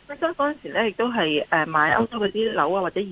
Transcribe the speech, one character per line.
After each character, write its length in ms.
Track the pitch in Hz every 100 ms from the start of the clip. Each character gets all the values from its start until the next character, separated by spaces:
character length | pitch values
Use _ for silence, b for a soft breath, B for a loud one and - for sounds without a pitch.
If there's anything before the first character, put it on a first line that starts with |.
| -
咁 80 | 285
所 100 | 330
以 40 |
嗰 160 | - 285
陣 60 | 302
時 80 | -
呢， 160 | 196 220
亦 20 |
都 180 | - 240
係， 360 | 233 156 151 -
呃， 160 | 165 160
買 300 | 156 156 180
歐 100 | 226
洲 120 | 240
嗰 100 | 202
啲 200 | 208 226
樓 200 | 220 147
啊， 80 | 190
或 80 | 185
者 100 | 185
移 60 | 202